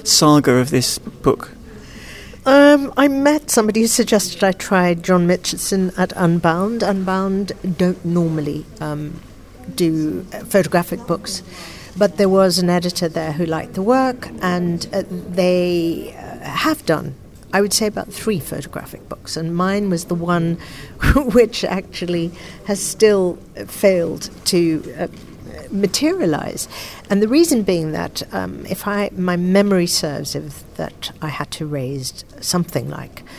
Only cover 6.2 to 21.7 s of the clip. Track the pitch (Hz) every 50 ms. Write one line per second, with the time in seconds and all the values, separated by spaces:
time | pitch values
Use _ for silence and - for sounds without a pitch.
6.2 | 185 170 170 175 170 165 160 175 196 214 233 233 202 190 196 190 190 190 185 190
7.2 | 190 196 190 196 202 185 - - - 190 165 - 180 180 180 - - 170 170 175
8.2 | 170 165 160 156 147 147 151 151 156 - - - 156 151 147 147 151 151 170 -
9.2 | - - - - - - - - - 196 170 - 180 160 160 156 156 151 180 180
10.2 | 185 - - - - - - 196 175 - - 175 170 - - - - - 170 -
11.2 | - - - - - - - - - - - - - - - 185 208 196 - -
12.2 | 202 190 190 190 190 185 165 190 180 175 175 175 175 180 - - 180 165 165 165
13.2 | 156 160 156 160 175 156 160 156 - - - 185 190 220 254 262 262 262 247 254
14.2 | - - - 226 - 180 180 180 175 175 170 170 - - - 196 - - 180 175
15.2 | 170 - 175 185 180 180 180 180 175 180 175 175 165 165 165 - - - - -
16.2 | - - - - - 143 - - - 311 311 311 - - 160 139 127 143 135 -
17.2 | - - - - - - - 196 202 202 - - 220 208 - - - - - -
18.2 | - 220 208 160 - - - - - - - - - - - - - - - -
19.2 | - - - 160 165 165 170 170 185 190 196 208 208 196 180 165 180 - 175 170
20.2 | 170 175 175 170 165 165 170 175 - - - - - - - - - - - 277
21.2 | 294 247 185 247 226 220 - - - -